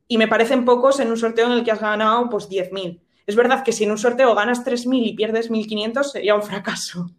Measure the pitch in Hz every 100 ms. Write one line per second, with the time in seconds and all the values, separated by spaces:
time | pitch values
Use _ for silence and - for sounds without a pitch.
0 | _ 220 220 220 226 262 240 247 269 269
1 | 233 226 226 226 240 240 233 208 214 214
2 | 220 233 240 208 160 190 180 190 175 170
3 | _ _ - 214 240 262 240 214 208 214
4 | 240 240 254 208 220 240 254 240 240 262
5 | 214 - 214 220 233 220 214 214 220 254
6 | 277 214 208 208 208 196 214 175 - 180
7 | 175